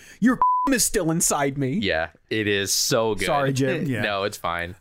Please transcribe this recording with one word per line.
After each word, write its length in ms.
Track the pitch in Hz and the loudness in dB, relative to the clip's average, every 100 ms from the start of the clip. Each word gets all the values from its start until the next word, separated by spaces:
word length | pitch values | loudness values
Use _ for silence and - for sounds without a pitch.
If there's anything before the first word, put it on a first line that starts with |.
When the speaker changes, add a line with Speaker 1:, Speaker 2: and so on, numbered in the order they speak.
| - - | -16 0
Speaker 1:
"Your 200 | 240 247 988 988 | 2 4 2 2
<laughs> 160 | 988 | 0
is 120 | 254 | 0
still 280 | - 214 160 | 0 0 0
inside 460 | 165 - 160 143 143 | 0 0 0 0 -2
me." 140 | 131 | -2
Speaker 2:
Yeah, 360 | 180 95 80 82 - - | -2 0 0 -2 -8 -6
it 160 | 110 104 | -2 0
is 260 | 101 98 | 0 0
so 400 | - - 123 113 | 0 0 2 2
good. 120 | 101 92 | 0 0
Speaker 1:
Sorry, 260 | 147 139 | 0 0
Jim. 320 | 131 135 151 147 | 0 0 0 -2
Speaker 3:
Yeah. 160 | 110 | -2
Speaker 2:
No, 220 | 104 101 | -2 0
it's 140 | 101 - | -2 -4
fine. 380 | 90 85 87 104 | -4 -4 -6 -4